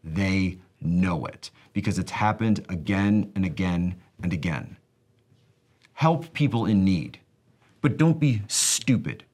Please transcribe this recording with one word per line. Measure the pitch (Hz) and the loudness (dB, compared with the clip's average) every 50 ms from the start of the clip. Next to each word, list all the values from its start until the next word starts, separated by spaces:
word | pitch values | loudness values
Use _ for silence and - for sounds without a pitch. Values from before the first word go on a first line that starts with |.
| - | -10
They | 82 78 95 98 95 95 95 95 92 90 - - _ _ _ | -6 -4 -2 0 0 2 2 0 0 -4 -8 -18 _ _ _
know | - 80 85 90 92 92 87 78 - | -2 0 2 2 2 2 0 -2 -6
it | - - - - - _ _ - _ _ | -8 -10 -14 -20 -20 _ _ -20 _ _
because | 101 101 107 95 92 | -2 -2 0 -2 -2
it's | 90 - | -4 -4
happened | - 107 104 107 107 - 113 113 104 - - - | -4 0 0 0 0 0 2 0 0 0 0 -6
again | 92 85 76 - 98 95 98 101 104 107 95 - - | -8 -6 -2 -2 0 2 2 4 2 2 0 -2 -2
and | 98 95 | -2 -2
again | 90 76 - 95 90 90 87 87 90 92 - - _ _ - 95 | -2 -2 -2 -2 0 0 0 -2 -2 -4 -8 -16 _ _ -8 -4
and | 90 82 | -4 -4
again. | 80 71 87 78 62 - - - _ _ _ _ _ _ _ _ _ _ _ _ _ _ _ _ _ _ _ _ _ _ _ _ | -2 -2 -4 -4 -4 -8 -12 -18 _ _ _ _ _ _ _ _ _ _ _ _ _ _ _ _ _ _ _ _ _ _ _ _
Help | - 151 160 165 143 - - - | 2 2 2 2 2 -4 -10 -2
people | - 151 135 - 117 107 | 0 0 2 2 0 2
in | 95 107 98 95 | 4 4 4 4
need, | 95 95 82 62 - - - _ _ _ _ _ _ _ _ _ _ _ _ | 4 2 0 -2 -8 -14 -18 _ _ _ _ _ _ _ _ _ _ _ _
but | - 143 - | -2 -2 2
don't | - 160 165 160 165 | 4 2 2 4 4
be | 156 143 123 104 101 | 2 2 2 0 -4
stupid. | - - - - - - - - - 123 90 73 71 - - - _ | -4 -4 -2 0 0 -2 -2 2 0 0 0 0 -6 -10 -10 -16 _